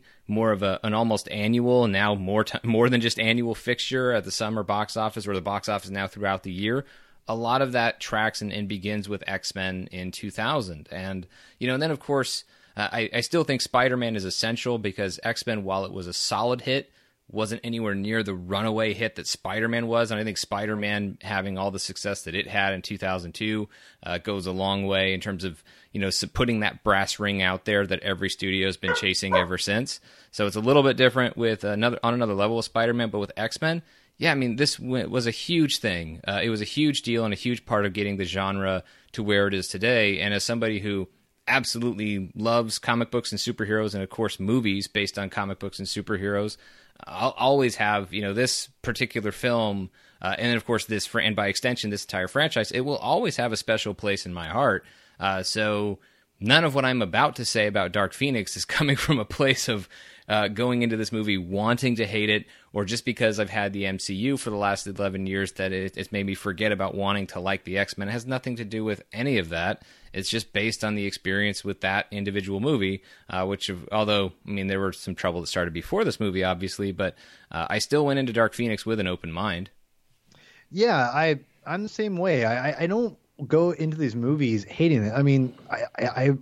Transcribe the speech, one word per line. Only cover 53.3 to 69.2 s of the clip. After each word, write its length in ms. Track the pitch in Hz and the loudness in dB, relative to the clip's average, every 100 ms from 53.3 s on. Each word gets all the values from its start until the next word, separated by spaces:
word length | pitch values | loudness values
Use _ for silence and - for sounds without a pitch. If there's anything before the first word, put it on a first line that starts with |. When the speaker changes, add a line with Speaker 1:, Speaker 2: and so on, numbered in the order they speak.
| - | 0
Speaker 1:
have 140 | 120 | -2
a 60 | 110 | -2
special 360 | - 110 107 | 0 0 0
place 320 | 95 104 98 90 | -4 -2 -2 -4
in 80 | |
my 140 | 87 82 | -8 -4
heart. 360 | 101 135 95 - - - - | 0 2 2 -2 -16 -20 -4
Uh, 240 | 98 95 | -2 0
so 560 | 92 110 107 104 104 98 _ _ _ _ | -2 0 0 2 0 -4 _ _ _ _
none 240 | 104 147 | 4 6
of 100 | 165 | 6
what 120 | 139 131 | 4 2
I'm 180 | 127 | 2
about 320 | 101 104 147 135 | 2 2 2 0
to 100 | 117 | -2
say 220 | 113 104 | 2 2
about 240 | 101 90 | 2 2
Dark 220 | 104 98 | 2 0
Phoenix 440 | - 139 123 98 - | 0 0 0 -2 -6
is 80 | - | -4
<laughs> 120 | - | 0
coming 180 | 151 139 | 2 2
from 240 | - 143 | 2 2
a 60 | 104 | 0
place 440 | - 139 131 - | 2 4 4 2
of, 180 | 110 92 - - - - | -2 -4 -14 -20 -18 -2
uh, 200 | 107 104 | 2 2
going 340 | 104 123 123 | 2 2 2
into 160 | 117 110 | 2 2
this 140 | 110 | 0
movie 260 | 110 107 98 | 0 2 0
wanting 600 | 87 98 110 120 131 117 | 0 0 2 2 2 2
to 80 | 104 | 0
hate 260 | 107 107 | 0 2
it, 160 | 104 - - - | 2 0 -12 -8
or 100 | 104 | -4
just 220 | 95 117 - | -2 -2 -2
because 340 | 117 117 104 | 2 2 2
I've 100 | 101 | 0
had 240 | 107 101 | 0 -2
the 120 | 101 98 | -2 -2
M 120 | 95 | -4
C 160 | - 95 | -4 -2
U 200 | 123 139 | 0 0
for 140 | - | -2
the 80 | 104 | -2
last 280 | 101 98 - | 0 0 -4
eleven 400 | 98 98 95 95 | -4 -2 -2 -2
years 280 | 95 95 | -2 -2
that 180 | - 95 | -2 -4
it, 240 | 95 95 - | -2 -4 -6
it's 160 | 95 | -6
made 140 | 104 98 | -4 -4
me 100 | 95 | -4
forget 380 | 104 90 107 | -6 -2 0
about 220 | 98 95 - | 0 -2 -2
wanting 320 | 98 101 95 | 0 0 -2
to 120 | 92 | -4
like 240 | 92 98 | -2 -2
the 140 | - 98 | -2 -2
X-Men. 320 | 98 - 101 | -2 -4 -6
It 20 | |
has 140 | 117 123 | -6 -4
nothing 320 | 131 131 117 | -4 -4 -6
to 80 | 107 | -6
do 180 | 110 | -4
with 200 | 110 101 - | -2 -4 -6
any 240 | 107 | -4